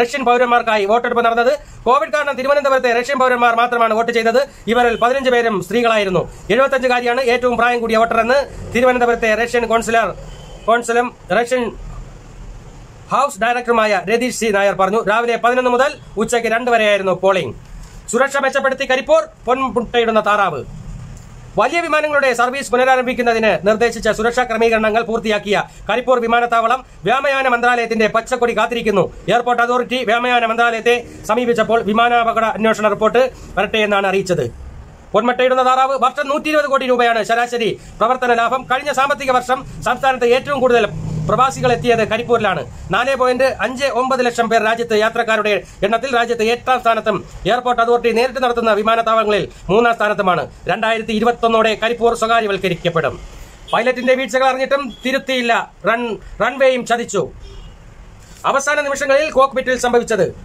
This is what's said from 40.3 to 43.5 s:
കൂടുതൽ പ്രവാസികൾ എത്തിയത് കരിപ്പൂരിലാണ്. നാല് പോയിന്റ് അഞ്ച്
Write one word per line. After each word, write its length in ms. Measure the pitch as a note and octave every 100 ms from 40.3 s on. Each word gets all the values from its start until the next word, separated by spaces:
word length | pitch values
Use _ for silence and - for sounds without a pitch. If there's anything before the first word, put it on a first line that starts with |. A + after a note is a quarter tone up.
| A3+ C#4+ C#4
കൂടുതൽ 280 | B3 A#3 G#3 - - - -
പ്രവാസികൾ 440 | G#3+ C4 B3+ B3
എത്തിയത് 360 | A#3+ A#3+ A3+ G#3
കരിപ്പൂരിലാണ്. 640 | A3 A#3 A#3 G#3 E3 A#2+ - -
നാല് 240 | G3 C4 C4+
പോയിന്റ് 280 | B3+ B3+
അഞ്ച് 420 | C4